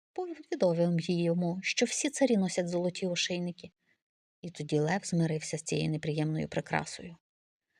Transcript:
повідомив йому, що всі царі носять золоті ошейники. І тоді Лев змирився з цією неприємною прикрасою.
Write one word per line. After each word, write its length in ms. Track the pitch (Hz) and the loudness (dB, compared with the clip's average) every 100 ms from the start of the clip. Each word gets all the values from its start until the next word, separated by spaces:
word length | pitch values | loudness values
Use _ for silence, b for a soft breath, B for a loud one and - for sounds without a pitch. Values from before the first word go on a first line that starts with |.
| _ | _
повідомив 960 | - 359 320 - 302 185 165 175 170 170 | -8 -6 -8 -6 2 4 4 4 2 2
йому, 480 | 175 170 175 175 185 | 2 2 2 0 -2
що 240 | - - 240 | -2 0 0
всі 240 | - 294 | 0 -2
царі 260 | - 262 220 | 2 4 4
носять 320 | 185 - 175 | 2 0 0
золоті 380 | 175 180 175 185 | 0 0 -2 -2
ошейники. 640 | 175 - 180 175 - 175 _ _ _ _ _ _ _ | -2 -2 -2 -4 -6 -16 _ _ _ _ _ _ _
І 100 | 170 | -12
тоді 300 | - 151 151 | -8 0 2
Лев 200 | 151 196 | 4 0
змирився 540 | - 170 160 156 - 151 | 0 0 2 0 -4 -8
з 40 | |
цією 280 | - 156 160 | -2 -2 0
неприємною 580 | 156 156 151 156 156 151 | -2 -2 -2 0 -2 -2
прикрасою. 680 | 165 - 156 147 - 180 165 _ _ _ _ _ | -4 -2 -2 -2 -10 -14 -16 _ _ _ _ _